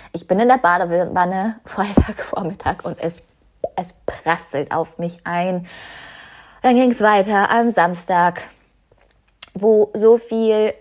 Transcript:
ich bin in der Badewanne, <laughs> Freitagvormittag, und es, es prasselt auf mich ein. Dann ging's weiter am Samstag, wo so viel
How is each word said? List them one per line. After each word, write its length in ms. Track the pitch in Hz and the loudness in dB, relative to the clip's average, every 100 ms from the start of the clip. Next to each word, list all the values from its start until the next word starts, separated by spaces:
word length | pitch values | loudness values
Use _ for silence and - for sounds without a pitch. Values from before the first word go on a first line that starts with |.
| - | -16
ich 140 | 175 - | -16 -4
bin 120 | 185 | 0
in 100 | 240 | 4
der 100 | 254 | 4
Badewanne, 1000 | 170 175 175 175 180 185 180 190 208 220 | 4 2 0 0 0 0 0 -2 -4 -8
<laughs> 40 | |
Freitagvormittag, 1200 | - - 202 202 - 220 - - 175 196 - 180 | -10 -6 0 2 0 -4 -10 -8 -8 -6 -6 -6
und 160 | 190 175 | -8 -8
es, 220 | 170 170 _ _ _ _ - - | -8 -8 _ _ _ _ -10 -8
es 180 | 180 - - | -12 -10 -10
prasselt 680 | - 160 170 - 139 143 | -6 -4 -4 -4 -6 -4
auf 260 | 160 160 - | -4 -6 -6
mich 200 | 170 175 | -10 -8
ein. 420 | - 175 185 180 175 - - - - - - - - - | -8 -4 -4 -4 -8 -16 -20 -20 -20 -20 -20 -20 -20 -2
Dann 140 | 254 240 | 2 4
ging's 260 | 254 233 | 2 2
weiter 480 | 214 208 196 202 202 | 2 4 2 0 2
am 200 | 226 233 | 2 2
Samstag, 760 | 208 170 175 - 180 175 175 - - _ _ _ _ _ _ _ _ - | 2 0 -2 -2 2 2 -2 -12 -20 _ _ _ _ _ _ _ _ -18
wo 360 | 196 208 214 214 | -2 2 4 2
so 240 | 214 220 233 | 2 4 4
viel 560 | 233 226 220 214 214 - | 2 -2 0 2 0 -4